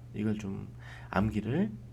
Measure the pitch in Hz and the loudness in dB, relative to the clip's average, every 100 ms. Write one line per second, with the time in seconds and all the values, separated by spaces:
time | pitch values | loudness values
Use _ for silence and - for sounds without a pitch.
0 | - 104 107 107 98 98 101 - - - | -10 -2 0 0 -2 -4 -6 -10 -14 -14
1 | - 90 107 104 107 143 208 - - | 0 4 4 4 2 2 2 0 -10